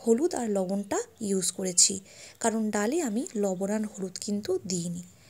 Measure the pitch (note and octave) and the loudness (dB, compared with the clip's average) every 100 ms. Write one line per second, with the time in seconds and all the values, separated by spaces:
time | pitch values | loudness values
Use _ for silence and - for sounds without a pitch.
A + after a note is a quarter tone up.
0 | A#3 A#3 F4 - A#3 G3 F#3 G3 G3+ E4+ | 2 4 4 0 0 0 0 -2 -2 -4
1 | A#4+ - G#3 F#3+ F3+ - F#3 F3+ - F#3+ | -4 -8 -2 0 0 -2 0 4 4 2
2 | - - - - A#3 A3+ G#3+ G#3 G#3+ E4 | -8 -20 -20 0 2 2 2 2 2 2
3 | C4+ G#3 F4+ G#3+ G3+ F3+ G3 A3 G#3+ - | 0 0 -2 0 0 0 0 -2 -2 -6
4 | F#3 - - G#3 G#3+ F#4 F3+ F3+ F3 F3 | -8 -6 -4 -4 -2 -2 -2 -2 -2 -6
5 | F3 - - | -10 -20 -20